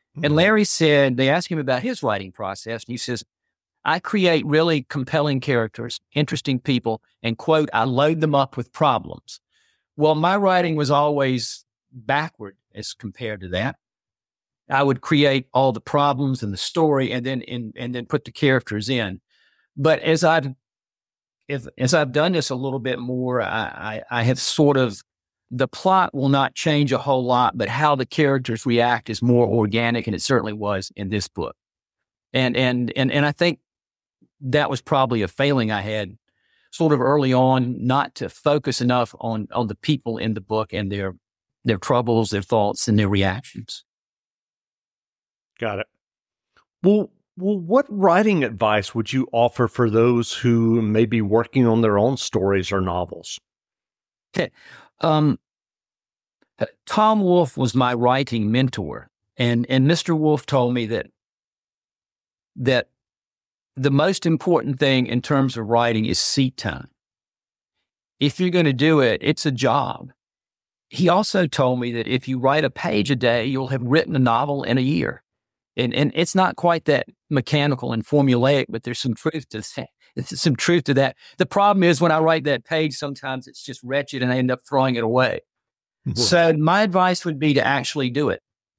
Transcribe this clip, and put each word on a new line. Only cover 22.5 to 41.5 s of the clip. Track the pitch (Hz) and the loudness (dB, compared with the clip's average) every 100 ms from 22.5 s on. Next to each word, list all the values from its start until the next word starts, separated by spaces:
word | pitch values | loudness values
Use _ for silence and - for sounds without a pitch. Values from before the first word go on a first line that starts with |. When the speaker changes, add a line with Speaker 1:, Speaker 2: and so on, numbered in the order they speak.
Speaker 1:
a | 127 | -4
little | 135 131 | -6 -6
bit | 123 123 | -6 -6
more, | 123 127 127 123 | -6 -4 -2 -2
I, | 107 110 92 - 107 107 - | -2 -4 -6 -8 -10 -12 -6
I, | 120 | 0
I | |
have | 117 127 | 2 2
sort | - - 147 135 | 0 4 4 4
of, | 123 101 - _ _ _ - | 2 -2 -16 _ _ _ -8
the | 127 131 | -4 -4
plot | - 190 190 175 | -2 2 2 2
will | 135 139 | 0 2
not | 139 131 | 2 0
change | - 160 147 143 | -2 0 2 2
a | 127 | 0
whole | 143 131 123 | 0 0 2
lot, | 123 123 120 | 2 2 0
but | 104 | -4
how | 123 151 139 | 0 2 0
the | 123 | -2
characters | - 143 139 127 113 | 0 2 2 -2 -4
react | 131 117 120 117 - | 0 2 2 0 -4
is | 107 | -2
more | 123 120 110 | 2 4 4
organic, | 113 104 113 117 117 110 | 2 0 0 0 -2 -4
and | 95 | -4
it | |
certainly | - 127 107 | 0 0 -2
was | 107 104 98 - - | -4 -4 -4 -6 -10
in | 101 | -6
this | 104 - | -4 -4
book. | - - - _ _ _ _ _ _ _ | -6 -10 -10 _ _ _ _ _ _ _
And, | 127 127 127 | -2 0 0
and, | 127 123 120 - | 0 0 -2 -2
and, | 127 | -2
and | 143 147 | 0 0
I | |
think | - 175 - _ _ _ _ _ _ _ _ | 0 -2 -2 _ _ _ _ _ _ _ _
that | 131 147 147 | -2 0 0
was | 135 | -4
probably | - 139 131 117 | 0 0 2 0
a | 95 | -2
failing | - 139 139 110 | -2 0 2 0
I | 104 | -2
had | 101 107 98 113 _ _ _ _ _ | -4 -6 -8 -12 _ _ _ _ _
sort | - 165 | -2 0
of | 143 | 2
early | 127 147 135 | 2 2 2
on, | 127 131 131 123 123 123 | 2 4 2 0 -2 0
not | 135 - - | 0 -2 -6
to | 90 | -10
focus | - 151 147 131 - | -4 -2 0 -2 -2
enough | 123 123 117 - | 0 0 -2 -6
on, | 117 110 101 | -8 -6 -6
on | - 113 | -4 -6
the | |
people | 98 - 143 117 113 | -4 -2 -2 -4 -6
in | 113 110 | -4 -4
the | |
book | 95 107 107 | -4 -4 -4
and | 104 98 | -6 -6
their, | 101 95 - _ _ _ | -6 -8 -10 _ _ _